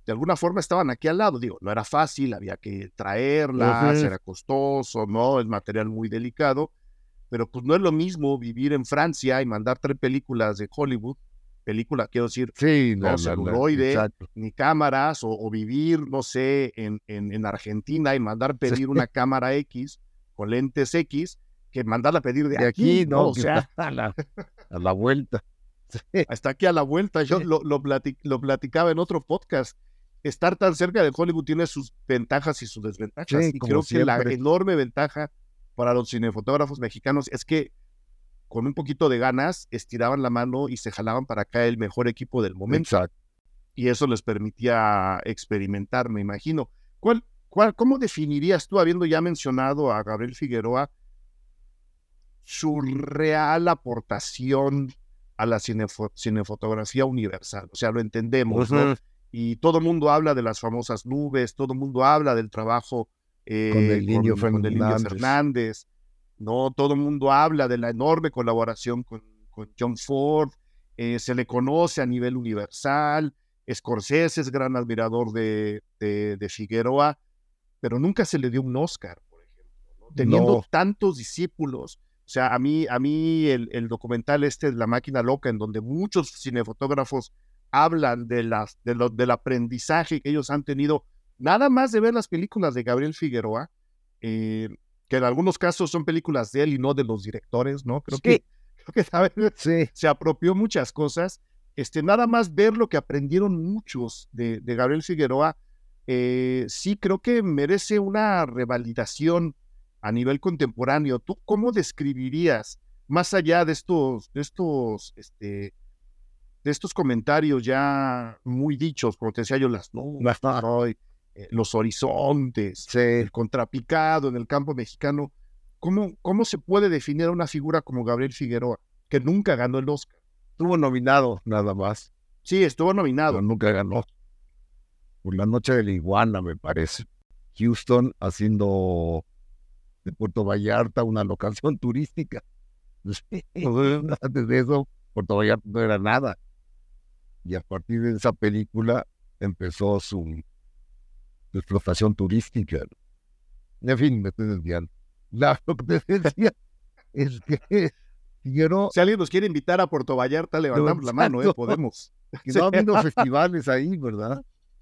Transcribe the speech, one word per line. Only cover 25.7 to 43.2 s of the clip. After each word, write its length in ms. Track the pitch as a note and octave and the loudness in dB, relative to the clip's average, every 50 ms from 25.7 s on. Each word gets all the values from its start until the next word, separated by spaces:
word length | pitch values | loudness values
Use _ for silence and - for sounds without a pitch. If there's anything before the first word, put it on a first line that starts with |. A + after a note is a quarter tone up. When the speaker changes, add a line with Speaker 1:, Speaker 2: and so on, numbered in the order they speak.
| _ _ _ _ | _ _ _ _
Speaker 2:
Sí. 320 | - A2+ - _ - F#3+ D#3 - | -16 -16 -16 _ -2 -2 0 0
Speaker 1:
Está 220 | A#2 - - C3+ | -4 -4 -4 -4
aquí 140 | C3+ - F#3+ | -2 2 2
a 60 | F3+ | 4
la 120 | E3+ D#3 C#3+ | 4 4 2
vuelta. 380 | C3+ D3+ F3+ G#3 G3 - D#3 D3 | 2 0 0 0 0 0 -2 0
Yo 160 | C3+ F3 F#3 | 2 0 0
Speaker 2:
Sí. 40 | D3+ | 2
Speaker 1:
lo, 160 | D#3 D#3 D3+ D3+ | 2 0 0 2
lo 180 | D3 C#3+ C3+ C#3 | 0 -2 0 0
plati-, 340 | C#3 C3+ C3 - C#3+ B2+ _ - | 0 -2 0 -2 -4 -8 _ -4
lo 160 | C#3+ C3+ B2+ | -2 -2 -2
platicaba 520 | C#3 C3+ C3+ C3 - B2 - D#3+ E3+ E3+ | 0 -2 -2 -2 -2 -2 0 2 2 2
en 80 | D#3 E3 | 2 0
otro 260 | F3 - F3 D3+ - | 0 -2 -2 -6 -2
podcast. 520 | - E3 F#3+ - - - C3+ A#2+ - - _ - - - _ - _ _ - - | -2 -4 -4 -4 -2 -2 -2 -2 -4 -10 _ -20 -20 -20 _ -20 _ _ -8 -8
Estar 320 | D3 - - E3+ F3+ G3 | -8 -4 0 0 0 2
tan 180 | - F#3+ F#3 D#3+ | 4 2 2 2
cerca 300 | C#3+ F3 F3 G3 A3 E3+ | 2 0 0 4 2 2
de 80 | C#3+ C3 | 2 2
Hollywood 300 | D#3+ F3 F3 E3 D#3+ C#3 | 0 0 0 0 -2 -2
tiene 240 | D3 D#3 E3 E3+ | -2 0 0 0
sus 260 | D#3 - C#3+ C3+ - - - - | -2 -4 -10 -10 -12 -16 -20 -2
ventajas 540 | - C3 A#2+ A2+ - C3+ C#3+ C#3+ D#3+ C#3+ - | 0 0 0 0 0 -2 -2 0 -2 -4 -4
y 40 | A#2 | -8
sus 140 | G#2 - A2 | -14 -12 -8
desventajas. 460 | G#2 G#2+ G2 - A2 G#2 _ - E3+ - C#3 D3+ E3 | -8 -8 -6 -6 -10 -10 _ -12 -6 0 2 2 2
Speaker 2:
Sí, 80 | D#3+ C3+ | 2 0
Speaker 1:
Y 40 | C3+ | -2
Speaker 2:
como 100 | A#2+ A#2 | -2 0
Speaker 1:
creo 140 | C#3 D#3 D#3 | 0 0 0
que 220 | - A#2 B2+ B2+ | 0 0 2 2
la 100 | C3+ A#2 | 2 2
Speaker 2:
siempre. 200 | A#2+ B2 B2 C3+ | 2 2 0 -2
Speaker 1:
enorme 400 | B2 C3 D3 E3+ F#3 F#3+ G3 F3+ | 0 2 2 2 2 2 2 2
ventaja 560 | D3 C3 A#2 - C#3+ D3+ C#3+ - D3+ D3+ C#3+ _ _ - _ _ _ - - _ | 0 0 -2 -2 -2 -2 -2 -2 -8 -10 -10 _ _ -20 _ _ _ -20 -18 _
para 180 | - A#2+ B2 B2 | -2 0 2 2
los 160 | B2 A#2 - | 2 0 -2
cinefotógrafos 680 | B2 A2+ A#2 A#2 G2 G#2+ G2+ C3 C#3 D3 D3 C#3 C#3+ B2+ | -2 -2 -2 -2 -2 -2 -2 -2 0 0 0 -4 -4 -8
mexicanos 480 | A#2+ G#2 - G#2+ - C3+ C#3+ C#3+ B2+ | -8 -8 -10 -6 -4 -2 -2 -2 -2
es 160 | - - - - | -4 -10 -10 -4
que 300 | - D#3+ D#3 C3+ - _ - - _ _ _ _ _ - _ - - - - _ | -2 -2 -2 -2 -4 _ -20 -20 _ _ _ _ _ -20 _ -20 -20 -20 -20 _
con 200 | - - A#2 A#2 | -10 -6 -4 -4
un 60 | C#3+ C#3 | -4 -4
poquito 360 | F3 D3 C3+ C#3 - E3 C#3+ | -4 -6 -6 -2 2 2 2
de 80 | B2 | 4
ganas 500 | A#2 B2 C3 B2+ C3 C#3+ F3 F3+ - - _ | 2 2 0 0 0 -2 -2 -4 -6 -12 _
estiraban 520 | B2 A2+ - _ A#2+ A2+ A#2 B2 C#3 C#3 | -12 -12 -10 _ -4 0 0 0 2 0
la 80 | C3 B2 | 0 0
mano 400 | A#2+ A#2+ B2 B2 B2 C3+ C#3+ C3+ | 0 0 -2 -2 -2 -4 -4 -4
y 80 | C3 | -6
se 140 | - - A2+ | -8 -8 -10
jalaban 340 | - - A2 A2+ A2+ C3 C3+ | -8 -6 -4 -2 -2 -4 -4
para 160 | - A2 G#2 | -4 -4 -4
acá 240 | G2+ _ - A#2 A#2+ | -4 _ 0 2 2
el 120 | A#2 A#2+ | 2 2
mejor 300 | A2 A2 F#2+ - B2 A#2+ | 0 -4 -4 -2 -2 -2
equipo 340 | A#2+ A2+ - B2 - - B2 | -2 -2 -4 -10 -6 -2 -2
del 140 | G#2+ F#2+ F#2 | -2 -2 -4
momento. 400 | F#2 G2 A#2 C#3+ D#3+ E3 - A2+ | -6 -4 0 0 0 0 2 2
Speaker 2:
Exacto. 220 | F2+ F2+ - _ _ | 0 0 0 _ _